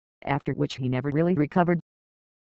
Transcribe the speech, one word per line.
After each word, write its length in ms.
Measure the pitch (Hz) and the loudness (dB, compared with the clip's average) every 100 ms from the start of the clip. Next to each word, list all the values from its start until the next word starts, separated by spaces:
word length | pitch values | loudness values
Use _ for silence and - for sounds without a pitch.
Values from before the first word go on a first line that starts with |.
| _ _ | _ _
after 300 | - 139 - | -4 -4 -2
which 240 | 135 143 - | -2 -4 -2
he 120 | 127 | -2
never 200 | 127 143 | -2 0
really 260 | 143 170 180 | 0 2 2
recovered. 440 | 151 190 175 170 - _ _ _ _ _ _ | 2 2 2 0 -4 _ _ _ _ _ _